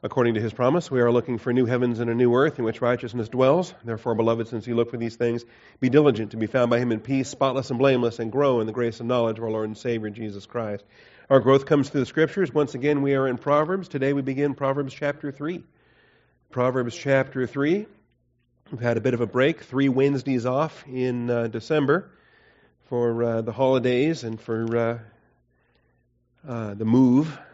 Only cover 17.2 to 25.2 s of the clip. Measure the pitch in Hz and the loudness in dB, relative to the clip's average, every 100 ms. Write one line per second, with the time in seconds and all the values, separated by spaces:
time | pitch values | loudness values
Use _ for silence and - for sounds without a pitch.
17.2 | 131 131 127 139 143 190 214 _ _ _ | 2 -4 -6 -2 0 0 -4 _ _ _
18.2 | _ _ _ _ _ 127 120 113 120 120 | _ _ _ _ _ -4 -2 0 0 0
19.2 | 117 123 135 165 - 127 139 127 139 139 | -2 2 0 0 -6 0 0 4 2 0
20.2 | 131 127 117 127 156 - - 131 127 123 | -2 -2 -2 -2 -4 -6 -12 -4 -4 -2
21.2 | 120 120 117 113 - 156 135 160 - _ | -2 -2 -2 -6 -2 0 2 0 0 _
22.2 | _ _ _ _ _ _ _ 123 120 117 | _ _ _ _ _ _ _ -2 0 0
23.2 | 120 113 113 110 131 131 123 123 147 165 | 0 0 -4 0 2 2 2 2 2 -2
24.2 | 117 110 - 113 113 117 117 117 113 _ | -6 -10 -6 -4 -2 0 0 -4 -10 _